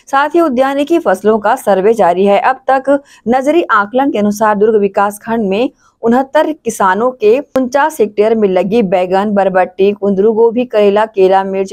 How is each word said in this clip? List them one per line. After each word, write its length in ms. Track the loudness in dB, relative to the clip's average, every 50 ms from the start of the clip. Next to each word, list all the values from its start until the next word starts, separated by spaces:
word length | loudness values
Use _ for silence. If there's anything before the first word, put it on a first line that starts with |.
| _
साथ 280 | -4 -2 -2 0 0 0
ही 60 | 0
उद्यानिकी 580 | 0 0 0 0 -2 -2 -2 -4 -2 -2 -2 -2
फसलों 400 | 0 -2 -2 0 0 0 0 0
का 160 | 0 -2 -2
सर्वे 360 | -2 0 0 0 2 2 0 2
जारी 300 | 2 2 0 2 2 2
है। 120 | 2 2 2
अब 220 | 2 0 -2 -2 -2 -2
तक 280 | -2 0 0 0 -2 -2 -2 _ -20 -10 _ -2
नजरी 340 | -2 0 0 0 0 0 0 0
आकलन 380 | 0 0 0 0 -2 -2 -2 0
के 80 | -2 -2
अनुसार 360 | -2 -2 -2 0 0 0 0
दुर्ग 260 | 2 2 2 2 2
विकास 380 | 0 0 0 -2 -2 -2 -4 -8
खंड 300 | -8 -6 -4 -4 -2 -2
में 200 | -2 -2 -2 -4 -6 _ _ _ _ _
उनहत्तर 500 | -2 0 0 0 0 0 -2 -2 -2 -2 -4
किसानों 560 | -6 _ -8 -4 -2 0 0 0 0 -2 -2
के 260 | -2 0 0 2 2 2
उनचास 600 | -2 -4 -4 -4 -2 -2 0 -2 -2 -2 -2 -2
हेक्टेयर 340 | -4 -2 -2 -2 0 0 0
में 140 | 0 0 0
लगी 340 | 0 -2 -2 0 0 0 0
बैगन, 460 | 0 0 -2 0 0 0 -2 0 0
बरबट्टी, 600 | 0 0 0 0 0 0 0 0 0 0 0 0
कुंदरू, 400 | 0 0 -2 -2 0 0 0 0
गोभी, 320 | 2 2 0 0 0 -2 -4
करेला, 400 | -2 0 0 2 2 2 0 0
केला, 360 | -2 0 0 2 2 2 2 0
मिर्च, 280 | -2 -4 -6 -6 -6